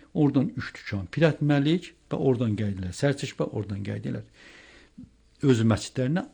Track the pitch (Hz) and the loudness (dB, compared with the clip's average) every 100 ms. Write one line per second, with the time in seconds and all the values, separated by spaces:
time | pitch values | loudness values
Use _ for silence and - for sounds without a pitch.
0 | - 170 143 131 - - - - - 101 | -8 0 2 4 2 -2 -10 -10 -8 -6
1 | 90 - 160 143 147 143 143 175 - - | -4 2 2 4 2 2 2 0 -2 -18
2 | - - 151 120 120 101 107 92 90 - | -8 0 2 2 2 0 -2 -4 -6 -2
3 | 143 143 - - 160 - 101 101 101 107 | 0 0 -4 -6 -6 -6 -6 -6 -6 -6
4 | 135 117 113 _ - - - - - - | -6 -8 -10 _ -20 -20 -20 -20 -20 -20
5 | - _ _ _ 143 117 113 101 - - | -20 _ _ _ 2 4 4 2 0 -4
6 | 127 170 - | -2 -2 -4